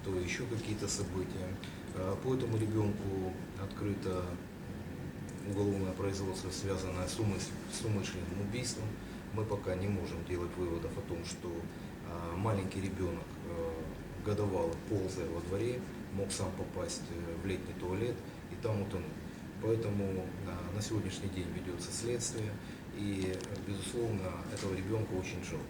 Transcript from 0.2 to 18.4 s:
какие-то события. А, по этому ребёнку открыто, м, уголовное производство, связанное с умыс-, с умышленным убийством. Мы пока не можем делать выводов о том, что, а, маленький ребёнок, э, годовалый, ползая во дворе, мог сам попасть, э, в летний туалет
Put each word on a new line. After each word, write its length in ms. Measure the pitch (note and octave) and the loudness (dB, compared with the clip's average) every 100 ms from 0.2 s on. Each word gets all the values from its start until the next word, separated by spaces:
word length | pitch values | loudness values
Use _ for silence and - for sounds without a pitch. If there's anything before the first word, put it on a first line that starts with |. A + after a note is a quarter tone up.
| F2 - B2+ | 2 0 0
какие-то 420 | A2 - G#2 G2+ | 0 0 0 2
события. 600 | - F2+ F#2 E2+ F#2+ F#2 F#2+ - - - F#2 | 0 0 0 0 0 -2 -2 -4 -8 -6 -2
А, 200 | F#2 G2+ | 0 2
по 180 | B2+ C3 | 4 4
этому 220 | A#2 A2 | 4 4
ребёнку 760 | G#2+ G#2+ G#2 G2+ G2+ F#2+ F#2 F2+ - F#2+ | 4 6 4 4 2 2 0 -2 -6 -4
открыто, 640 | G2 - G2+ F#2 F#2+ F2+ F2+ F2 - - - - - - - - - - G2+ | -4 0 0 2 2 0 0 -2 -6 -8 -8 -6 -6 -6 -6 -6 -6 -4 -2
м, 60 | |
уголовное 400 | G2+ G2+ G2 F#2+ | 4 4 4 2
производство, 560 | F2+ G2 F#2 F#2+ F2+ F#2+ | 2 0 2 0 0 -2
связанное 560 | F2+ G2 F#2+ F#2 F2+ F2+ | -2 2 2 2 0 0
с 120 | - | 2
умыс-, 300 | G#2+ G2 - - - | 4 4 0 -4 -4
с 100 | - | -2
умышленным 580 | A2 G2+ - F#2 F2+ F#2 | 2 2 2 -2 -2 0
убийством. 440 | G2+ A#2 B2 - G#2+ G2+ - - - | 0 0 0 0 -2 -2 -6 -8 -4
Мы 100 | G#2 | 0
пока 320 | G#2 G2+ G2 F2+ | 2 2 2 2
не 120 | G2 | 4
можем 360 | G2 F2 E2+ E2 | 2 2 -2 0
делать 300 | F2+ F2 F2 | 0 0 0
выводов 400 | F2 E2+ D#2+ - | 0 0 0 -4
о 40 | |
том, 240 | - - E2 | -4 -4 -4
что, 260 | - F2+ E2+ E2 - - - - | -4 -4 -2 -4 -6 -8 -8 -6
а, 280 | E2+ E2+ E2+ | -4 -2 2
маленький 420 | G#2+ G2+ F#2 G2 | 4 4 2 0
ребёнок, 460 | G2 F2+ F2+ - - - - | 0 2 2 0 -4 -6 -6
э, 760 | E2 E2 D#2+ D#2+ - - - G#2 | -2 -2 -2 -4 -6 -6 -4 2
годовалый, 500 | G2+ G#2 F#2 E2 - - | 4 4 4 4 2 2
ползая 380 | G#2 F#2 F2+ D#2+ | 2 2 0 0
во 120 | E2+ | 0
дворе, 400 | E2+ G2 A#2 B2 - - - | 0 2 2 2 -2 -6 -4
мог 180 | G2 G2 | 0 0
сам 200 | - F#2+ F2+ | 2 0 0
попасть, 440 | - - E2+ - - | -2 -2 -2 -2 -4
э, 240 | E2+ E2+ E2 | -4 -2 -2
в 20 | G2 | 0
летний 260 | F2+ - - | 0 -2 -4
туалет 360 | F2+ F#2+ A#2 B2+ - - | 0 2 2 0 -4 -8